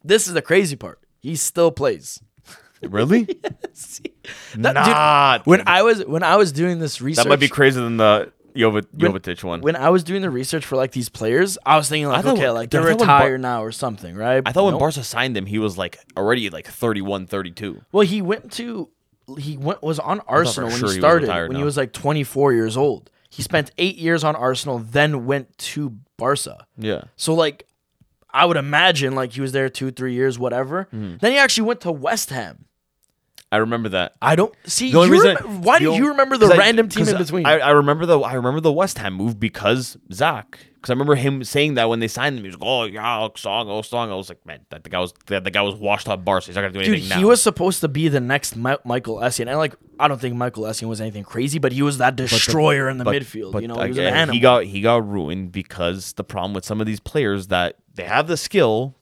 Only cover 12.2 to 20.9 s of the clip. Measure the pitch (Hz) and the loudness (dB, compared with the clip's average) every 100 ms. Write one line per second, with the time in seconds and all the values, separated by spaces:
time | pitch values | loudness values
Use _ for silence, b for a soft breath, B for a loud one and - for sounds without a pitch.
12.2 | 196 233 135 117 117 - 165 156 202 143 | 2 2 0 -2 -2 2 2 2 6 6
13.2 | 139 131 127 120 110 - 131 101 87 92 | 6 0 -4 -4 -6 -6 -8 -8 -12 -6
14.2 | 113 131 131 139 196 156 151 143 117 117 | 0 2 2 2 2 2 -2 -2 -6 -4
15.2 | 131 110 95 107 107 90 87 - _ 87 | -2 -2 -4 -2 -4 -4 -8 -10 _ -4
16.2 | 101 123 104 80 - - 120 104 98 98 | 0 0 -2 -8 -16 -4 -2 -2 -4 -6
17.2 | 90 101 90 85 104 50 _ 196 196 208 | -6 -8 -8 -10 -12 -12 _ 0 0 0
18.2 | 180 214 226 - 240 220 156 _ _ _ | -4 -6 -8 -12 -10 -10 -12 _ _ _
19.2 | - 139 143 143 143 196 151 156 135 196 | -20 -12 -12 -6 -6 -6 -6 -6 -4 -6
20.2 | - 135 170 117 120 120 110 | 0 0 0 -2 -4 -2 -2